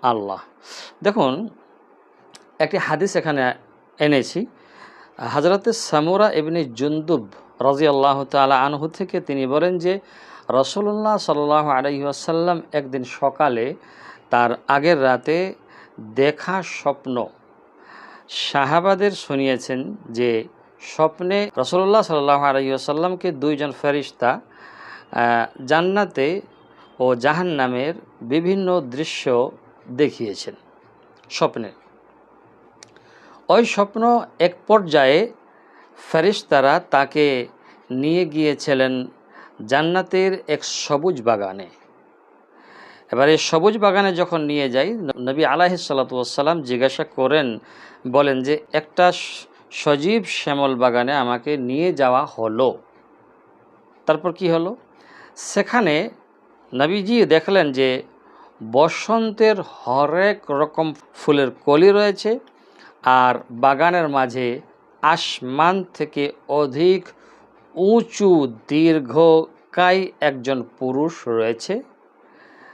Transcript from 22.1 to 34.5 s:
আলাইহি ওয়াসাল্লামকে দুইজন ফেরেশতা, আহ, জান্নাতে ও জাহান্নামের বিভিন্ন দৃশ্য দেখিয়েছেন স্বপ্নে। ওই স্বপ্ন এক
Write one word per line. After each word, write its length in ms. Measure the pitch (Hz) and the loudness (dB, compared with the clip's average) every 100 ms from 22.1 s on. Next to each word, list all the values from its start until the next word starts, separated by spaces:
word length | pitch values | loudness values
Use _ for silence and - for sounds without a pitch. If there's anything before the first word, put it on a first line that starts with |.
| 156 143 143 | 0 2 2
আলাইহি 260 | 143 135 135 | 2 0 -2
ওয়াসাল্লামকে 640 | 131 139 147 180 180 185 | -4 -4 -2 -2 -4 -6
দুইজন 400 | 143 143 143 143 | -2 -2 -2 -4
ফেরেশতা, 680 | 127 147 143 131 - 120 175 - - - - - - - | -4 -2 -2 -4 -2 0 0 -6 -20 -20 -20 -20 -20 -8
আহ, 540 | - 120 117 113 - 131 | -2 0 0 -2 -6 -2
জান্নাতে 760 | 156 180 202 190 139 139 190 - _ - - - - | 0 0 -2 -2 -2 -2 -4 -10 _ -20 -20 -16 -2
ও 160 | 127 123 | 0 2
জাহান্নামের 800 | 131 156 180 147 127 123 143 175 - - | 0 0 0 0 -2 -2 -4 -6 -12 -14
বিভিন্ন 600 | 117 151 175 196 185 180 | -4 -2 0 0 0 -2
দৃশ্য 680 | 131 127 156 - 143 120 131 - - _ - | -2 -8 -8 -6 0 0 0 -6 -20 _ -8
দেখিয়েছেন 640 | 123 143 - 113 92 - - _ _ _ _ _ _ - | 0 0 -2 -8 -8 -12 -16 _ _ _ _ _ _ -12
স্বপ্নে। 420 | - 160 127 107 - _ _ _ _ _ _ _ _ _ _ - - _ - - - - | -2 -2 -2 -10 -14 _ _ _ _ _ _ _ _ _ _ -20 -20 _ -20 -20 -8 2
ওই 160 | 190 233 | 4 4
স্বপ্ন 560 | - 202 220 233 240 - - | 0 -2 0 2 2 0 0
এক 160 | 175 | 0